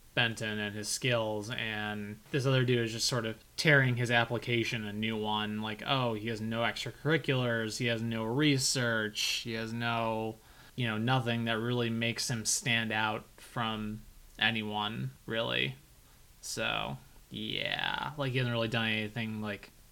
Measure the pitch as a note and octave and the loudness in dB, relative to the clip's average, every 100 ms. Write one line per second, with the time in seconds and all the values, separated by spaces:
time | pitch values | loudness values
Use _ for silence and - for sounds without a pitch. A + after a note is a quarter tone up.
0 | - - A#2+ G#2+ A2 G#2+ G#2+ G#2 G#2 - | -6 0 0 0 -4 -2 -4 -6 -4 -2
1 | C3 A#2+ A2 G#2+ G#2 A#2+ A2+ G#2+ G#2+ G#2 | 2 2 0 -2 -4 -6 -4 -4 -4 -4
2 | G#2 G#2+ - D3 C3 C3 B2 B2 A2+ A2 | -8 -10 -4 0 4 4 4 4 2 0
3 | - B2 A2+ A2 - - D#3+ C#3+ C3 A#2+ | 0 0 -2 -6 -12 0 6 8 6 4
4 | A#2+ A#2+ A#2 A#2+ - A#2+ A2 A#2 G#2+ G#2 | 4 4 4 0 2 2 2 -2 -4 -2
5 | A2 A2 G#2+ G#2+ G#2+ G#2+ A2 G#2+ - C3+ | -2 0 0 0 0 -2 -4 -6 -2 0
6 | B2 A2 A2 A2 A2 A2+ A#2 - - - | 2 -2 -4 -4 -2 0 0 0 -6 -4
7 | C#3 D#3+ - C3 B2 A2+ A2 G#2 B2 A2+ | 0 2 2 2 2 0 -2 -2 0 0
8 | A#2 A2+ A2 B2 D3+ C3+ C3 C#3 A#2+ A2+ | 0 -2 0 2 4 4 4 2 2 2
9 | G#2+ G#2 - - A#2+ A2+ A2+ A#2 A#2 A#2 | 0 -2 -2 -2 -4 -6 -4 -2 0 0
10 | A2+ A2 A2 A2 - - - - A#2 G#2+ | 0 0 -2 -6 -14 -20 -14 -2 0 0
11 | A#2 C3 A#2+ A#2 A2+ A2+ A#2 B2 A#2 A2+ | 2 2 2 0 2 0 0 0 0 0
12 | A#2 A2+ - A#2 G#2+ - B2 A#2 A2+ G#2+ | 0 0 -2 -2 0 0 2 2 2 0
13 | A2 A2 - - - - A2+ A2 G#2+ A2 | 0 -2 -6 -20 -10 -4 -2 -2 -4 -8
14 | - - - - A2 A2+ G#2+ G#2 G#2+ A#2 | -12 -20 -20 0 2 2 -2 -2 -2 -4
15 | C3 - - A2+ A#2+ B2 C3+ C3 - - | -6 -8 -6 -2 0 0 0 -2 -16 -20
16 | - - - - - - A2 A2 - C3+ | -20 -20 -20 -16 -10 -4 -2 -2 -4 -8
17 | - - - - A2 G1+ G1+ - G1+ - | -14 -20 -14 -10 -6 -4 -2 -2 -2 -2
18 | - D3+ C3+ B2+ B2 A#2 A2+ A#2 A2+ A2 | -4 -4 -2 0 0 0 0 0 0 0
19 | G#2+ A#2+ A2 A2 G#2+ G2+ - - - | -2 -4 -4 -4 -4 -6 -8 -20 -20